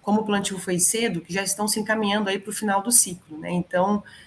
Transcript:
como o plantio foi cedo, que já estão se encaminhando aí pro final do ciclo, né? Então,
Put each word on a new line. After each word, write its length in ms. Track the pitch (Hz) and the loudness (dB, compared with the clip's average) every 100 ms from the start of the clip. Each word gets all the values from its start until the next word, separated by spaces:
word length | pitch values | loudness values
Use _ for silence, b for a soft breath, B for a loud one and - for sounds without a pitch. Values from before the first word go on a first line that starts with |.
como 180 | - 214 | 2 0
o 40 | |
plantio 320 | 214 202 190 185 | 2 0 0 -6
foi 220 | 185 180 | -2 2
cedo, 420 | - 226 233 175 | 2 2 0 -4
que 140 | - | -4
já 80 | 185 | -4
estão 240 | 190 - 208 | -2 0 0
se 140 | 214 | 0
encaminhando 500 | 214 220 208 208 196 | 0 0 2 0 0
aí 80 | 196 | -2
pro 140 | 202 | -4
final 280 | 208 214 196 | -4 0 0
do 120 | 202 | 4
ciclo, 440 | 240 - 180 - 156 | 4 2 -4 -14 -12
né? 140 | 170 | -4
Então, 540 | 175 175 180 190 208 B B | -4 -2 0 2 0 B B